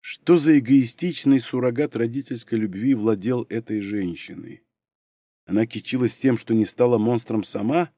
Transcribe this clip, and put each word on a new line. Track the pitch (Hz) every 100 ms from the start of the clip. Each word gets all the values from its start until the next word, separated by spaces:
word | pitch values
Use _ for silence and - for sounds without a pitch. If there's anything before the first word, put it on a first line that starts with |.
Что | - - - 170
за | 147 151
эгоистичный | 123 139 120 - 180 165 - 135
суррогат | 113 127 123 120 143
родительской | 113 117 123 135 123 - 117
любви | 110 92 123
владел | 131 107 107 98 127 -
этой | 113 113 107
женщиной? | 98 104 92 82 - - - - _ _ _ _ _ _ _ _
Она | - 101 117
кичилась | 110 - 131 123 -
тем, | 135 117
что | -
не | 113
стала | 104 - 123 120
монстром | 107 120 - 113
сама | 98 104 107 156 170